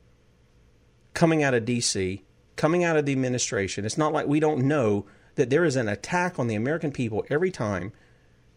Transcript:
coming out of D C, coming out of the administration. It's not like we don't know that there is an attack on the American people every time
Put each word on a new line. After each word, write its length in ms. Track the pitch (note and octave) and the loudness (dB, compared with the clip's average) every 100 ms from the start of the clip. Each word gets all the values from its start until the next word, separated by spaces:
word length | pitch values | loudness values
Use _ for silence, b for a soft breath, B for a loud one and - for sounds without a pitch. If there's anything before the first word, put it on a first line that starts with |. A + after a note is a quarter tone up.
| _ _ _ _ _ _ - _ _ _ _ | _ _ _ _ _ _ -20 _ _ _ _
coming 300 | - E3 D#3+ | 2 2 4
out 100 | C#3+ | 2
of 120 | A#2+ A2 | 2 0
D 160 | A#2+ | -2
C, 420 | - G2+ F#2 G2 - _ _ - | -2 -2 -2 -4 -12 _ _ -2
coming 300 | D#3 F3 E3+ | 0 2 2
out 100 | D#3 | 2
of 100 | C#3 | 2
the 60 | |
administration. 720 | C3 C3 B2 - G#2+ F#2+ - | 0 0 -2 -2 -2 -4 -4
It's 140 | G#2 D#3+ | -4 0
not 160 | D3+ | 0
like 140 | D3+ C#3+ | 0 0
we 120 | D3+ | 2
don't 240 | D#3 D3+ | 2 2
know 420 | C3+ D3+ A2+ G2+ - B B - | 2 2 2 0 -2 B B -2
that 140 | B2 | 2
there 160 | D3+ E3+ | 2 2
is 100 | C3 | 2
an 140 | G#2+ | -2
attack 500 | G2+ - F3+ F3+ F3 | -4 -2 -2 -2 -2
on 80 | A#2+ | -2
the 80 | G#2+ | -2
American 380 | B2 D#3+ D3+ | -2 -2 -4
people 320 | C#3+ A#2 G#2 - | -4 -2 -4 -2
every 220 | C#3+ F#3 | 0 0
time 400 | - G#2+ F#2 F#2+ b b b b b b | -2 -4 -2 -6 b b b b b b